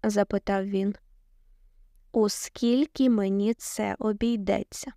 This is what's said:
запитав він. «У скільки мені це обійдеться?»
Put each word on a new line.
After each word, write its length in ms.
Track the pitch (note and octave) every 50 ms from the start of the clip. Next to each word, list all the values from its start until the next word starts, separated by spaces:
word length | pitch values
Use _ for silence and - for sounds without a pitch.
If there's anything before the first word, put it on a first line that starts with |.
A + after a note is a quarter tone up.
| -
запитав 600 | A3 G#3 G#3 G3+ _ - G3 _ - G3+ G3 F#3+
він. 300 | G3+ G3 F#3+ G3 G3+ G3+ - _ _ - _ _ _ _ _ _ _ - _ _ - _ - - _ _ - _ _
«У 180 | - A#3 G#3+ G#3
скільки 800 | - - - - _ - - A#3 A#3+ C4 D4 - _ - C4 C4
мені 440 | A#3 G#3+ G3 G3 G3 G3+ G3+ A3 A#3
це 420 | _ - - - - G#3+ G3+ - -
обійдеться?» 920 | - G#3+ G#3 G#3 A#3 A#3 A#3 G#3+ G3 G3 G3 - - _ - - - C4 -